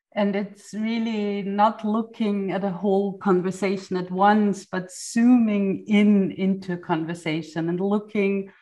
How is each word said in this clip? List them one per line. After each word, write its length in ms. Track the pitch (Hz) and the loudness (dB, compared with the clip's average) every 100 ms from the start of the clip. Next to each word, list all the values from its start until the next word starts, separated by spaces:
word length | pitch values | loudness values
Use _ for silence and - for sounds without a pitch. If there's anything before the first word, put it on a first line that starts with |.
| _ | _
And 220 | - 202 202 | -4 -2 -2
it's 380 | 202 - - | -6 -10 -14
really 640 | 202 220 233 226 214 208 202 | -8 -4 -2 -2 -2 -4 -4
not 420 | 196 202 214 220 | -4 2 2 0
looking 680 | 214 220 226 - 214 202 196 | -2 -2 -4 -4 -2 0 -2
at 100 | 185 | -2
a 60 | 196 | -4
whole 480 | 175 202 196 202 190 | -2 0 2 0 -2
conversation 800 | 202 180 180 185 196 196 - 185 | 2 2 0 -2 -4 -4 -4 -6
at 140 | 180 | -4
once, 560 | 180 202 214 208 196 - | 2 4 4 2 -2 -6
but 260 | 185 180 | -8 -8
zooming 920 | - - 233 240 247 220 208 196 190 - | -12 -4 2 6 6 4 0 0 -2 2
in 440 | 208 208 202 185 | 4 6 6 2
into 420 | - 190 190 185 | 0 -2 -2 -4
a 20 | 175 | -8
conversation 920 | - 165 160 170 165 156 156 170 165 | -2 -2 -2 -6 -4 -4 -4 -4 -4
and 100 | 180 | -2
looking 720 | 196 208 208 214 196 196 196 - | -2 -2 -2 -2 0 -2 -6 -16